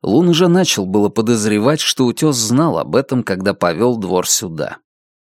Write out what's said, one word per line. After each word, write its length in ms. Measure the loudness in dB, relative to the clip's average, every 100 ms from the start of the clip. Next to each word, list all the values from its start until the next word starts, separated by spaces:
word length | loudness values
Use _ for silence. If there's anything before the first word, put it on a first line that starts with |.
Лун 260 | 2 2 4
уже 200 | 2 4
начал 380 | 2 2 -2 0
было 220 | 0 0
подозревать, 720 | 0 0 0 0 0 0 0
что 260 | -2 0 -2
утёс 300 | 0 -2 0
знал 420 | 0 2 2 0
об 180 | 0 -2
этом, 260 | 0 -4
когда 300 | -4 -2 -2
повёл 460 | 0 -2 2 0 0
двор 280 | -2 -2 0
сюда. 520 | -4 -4 -8 -8 -10 _ _ _ _